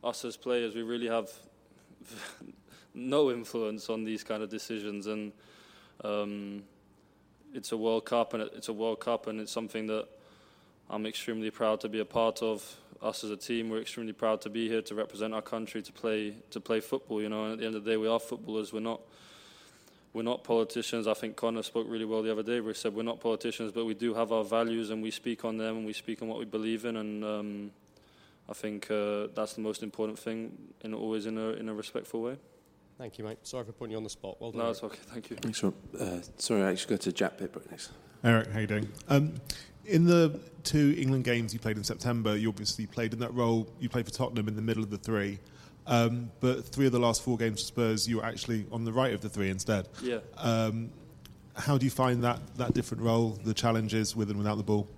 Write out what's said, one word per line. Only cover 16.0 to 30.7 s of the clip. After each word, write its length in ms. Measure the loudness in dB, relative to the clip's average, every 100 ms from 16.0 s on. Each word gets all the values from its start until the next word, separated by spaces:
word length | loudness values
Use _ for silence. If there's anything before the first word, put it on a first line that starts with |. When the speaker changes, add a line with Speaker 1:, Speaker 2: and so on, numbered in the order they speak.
| -2 0 -2 -8 -12
Speaker 1:
to 100 | -12
play 200 | 0 0
football. 400 | 0 -4 -2 -4
You 80 | -2
know, 160 | -2
and 80 | -4
at 60 | -4
the 80 | -4
end 80 |
of 100 | -4
the 60 | 0
day, 60 | 2
we 100 | 4
are 100 | 2
footballers. 540 | 0 -10 -4 -4 -4
We're 80 | -4
not, 220 | -4 -4 -8 -20 -20 -20 -20 -20 -20 -20 -20 -20 _
we're 80 | -4
not 220 | -2 -2
politicians. 640 | 2 4 4 0 -2 0 2
I 60 |
think 240 | 0 -2 -2
Connor 260 | -2 0
spoke 240 | -2 -2 -2
really 160 | -2 -2
well 160 | 0
the 100 | 0
other 100 | 0
day 180 | 0 -2
where 120 | -2
he 60 | -2
said, 160 | -2
"We're 80 | -2
not 180 | -4 -2
politicians, 500 | 0 0 -2 -4 -4
but 120 | -2
we 80 | -2
do 220 | 0 0
have 180 | 2 2
our 120 | 2
values, 440 | 2 2 2 0 -2
and 140 | -4
we 80 | -4
speak 340 | -4 -4 -4
on 140 | -4 -2
them, 180 | -2 -4
and 100 | -6
we 60 |
speak 300 | -8 -6 -6
on 60 | -6
what 100 | -6
we 80 | -4
believe 400 | -2 -2 -2 -2
in." 100 | -4
And, 280 | -4 -4
um, 460 | -4 -4 -4 -6 -8 -14 _ -20 -20 -20 -20 _ -14
I 60 |
think, 360 | -8 -6 -6 -2
uh, 360 | 0 2 0 -2
that's 180 | -4 -4
the 60 | -2
most 220 | -4 -4
important 360 | -6 -2 -4 -2
thing, 380 | -6 -6 -6 -12 -18